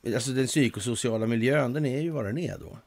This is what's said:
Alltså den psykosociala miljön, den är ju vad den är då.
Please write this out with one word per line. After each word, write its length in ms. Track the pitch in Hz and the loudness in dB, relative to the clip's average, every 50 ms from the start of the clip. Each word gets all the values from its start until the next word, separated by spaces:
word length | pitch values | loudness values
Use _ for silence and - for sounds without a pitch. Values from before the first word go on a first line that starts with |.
| - 120 107 | -4 -2 -2
Alltså 160 | 123 117 135 | -2 -2 0
den 160 | 127 127 131 | 0 0 0
psykosociala 800 | 123 - 160 139 117 - 110 98 123 117 - - 120 113 110 113 | 2 4 4 4 4 2 -2 -2 -2 -2 0 0 0 0 2 2
miljön, 460 | 113 117 117 113 127 143 147 139 120 | 2 2 2 4 4 4 4 2 2
den 140 | 127 151 151 | 0 0 0
är 140 | 131 127 139 | 0 0 -2
ju 100 | 160 170 | -2 -2
vad 140 | 160 143 110 | -4 -4 -4
den 140 | 98 113 160 | -2 -4 -4
är 200 | 180 - 90 - | -4 -4 -6 -8
då. 200 | - - - 117 - | -12 -14 -16 -18 -20